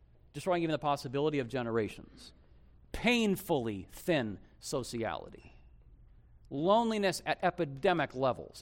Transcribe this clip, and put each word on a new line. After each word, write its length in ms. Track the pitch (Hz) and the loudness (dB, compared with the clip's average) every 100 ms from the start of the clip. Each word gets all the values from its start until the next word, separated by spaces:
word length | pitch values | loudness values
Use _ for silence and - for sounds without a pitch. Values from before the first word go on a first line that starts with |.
| - - - | -20 -20 -16
destroying 300 | 147 190 175 | -6 0 0
even 100 | 165 | 2
the 60 | 151 | 0
possibility 580 | 151 143 139 135 151 147 | 0 -2 -2 0 0 0
of 100 | 120 | -2
generations. 840 | 131 117 113 101 - - - - - - - - - - | -2 0 0 0 -4 -18 -20 -20 -20 -20 -20 -20 -20 -12
Painfully 960 | - 220 240 214 185 - 151 113 101 90 | -2 2 4 2 0 0 0 0 -4 -8
thin 480 | - - 160 110 95 - - | -6 0 0 0 -6 -12 -18
sociality. 960 | - 147 120 120 107 73 50 - - - - - - - - - - - - | -8 -6 -4 -4 -4 -4 -8 -16 -20 -20 -20 -20 -20 -20 -20 -20 -20 -20 -10
Loneliness 680 | 139 165 214 233 220 196 165 - | -2 4 4 4 2 0 0 -2
at 140 | 151 | 0
epidemic 720 | 180 165 147 135 190 175 139 | 0 0 -2 0 2 2 0
levels, 480 | 127 131 110 76 - | 0 0 0 -6 -10